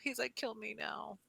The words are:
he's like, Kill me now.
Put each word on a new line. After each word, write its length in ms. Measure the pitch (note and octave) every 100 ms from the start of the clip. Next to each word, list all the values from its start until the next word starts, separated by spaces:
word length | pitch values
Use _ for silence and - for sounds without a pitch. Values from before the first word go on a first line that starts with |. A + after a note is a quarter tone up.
he's 180 | C#4+ B3
like, 160 | B3
Kill 200 | - B3+
me 200 | A3 G#3+ G#3+
now. 420 | - - - G3+